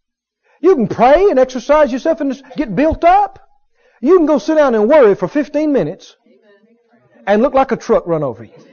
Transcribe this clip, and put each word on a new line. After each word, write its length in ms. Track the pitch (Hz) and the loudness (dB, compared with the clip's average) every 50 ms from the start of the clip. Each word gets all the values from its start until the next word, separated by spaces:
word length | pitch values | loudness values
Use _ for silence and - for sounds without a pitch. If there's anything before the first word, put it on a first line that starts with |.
| _ _ _ _ _ _ _ _ _ _ _ _ | _ _ _ _ _ _ _ _ _ _ _ _
You 160 | 285 381 370 | 0 0 2
can 120 | 254 208 | 2 0
pray 420 | - - 190 226 262 294 349 403 415 | -4 0 0 2 4 4 4 2 2
and 100 | 285 254 | 2 0
exercise 540 | 254 254 - 240 - - 294 302 302 220 262 | 0 -2 -4 -8 -2 0 2 2 2 0 -2
yourself 260 | 247 - 330 320 320 | -4 -4 -4 -4 -2
and 140 | 285 277 240 | -4 -6 -8
just 100 | - - - - | -8 -14 -12 -10
get 180 | - 302 226 175 | -8 -8 -4 -2
built 300 | 214 302 320 - - 330 | -2 -2 -2 -2 0 2
up. 340 | 339 370 415 403 392 - - _ _ _ _ _ _ _ _ _ _ _ _ | 2 2 2 0 -2 -8 -16 _ _ _ _ _ _ _ _ _ _ _ _
You 160 | 226 294 381 | 0 2 2
can 80 | 359 302 | 2 2
go 140 | 294 302 233 | 2 0 -2
sit 160 | - 320 320 | -2 -2 0
down 200 | 302 294 262 226 | 0 0 2 0
and 140 | 214 208 233 | 0 2 2
worry 260 | 320 302 240 202 185 | 4 4 4 4 2
for 120 | - 185 | 0 -4
fifteen 440 | - - 294 269 - - 294 311 302 | -4 -4 -6 -6 -4 -4 -4 -2 -2
minutes 440 | 277 220 156 147 190 - - - _ _ _ _ _ _ _ _ _ _ _ _ _ _ _ _ _ _ _ _ _ _ _ | -2 -2 -2 -4 -8 -12 -20 -20 _ _ _ _ _ _ _ _ _ _ _ _ _ _ _ _ _ _ _ _ _ _ _
and 140 | 190 208 208 | -2 0 0
look 120 | 254 294 254 | 0 0 0
like 180 | 262 262 - | 0 0 -2
a 60 | 220 | -4
truck 300 | 156 - - 214 170 - | -6 -2 -2 -2 -2 0
run 160 | 175 165 156 147 | -2 -4 -4 -4
over 200 | 127 110 117 110 | -6 -8 -12 -18
you. 100 | - - - - _ | -20 -20 -20 -20 _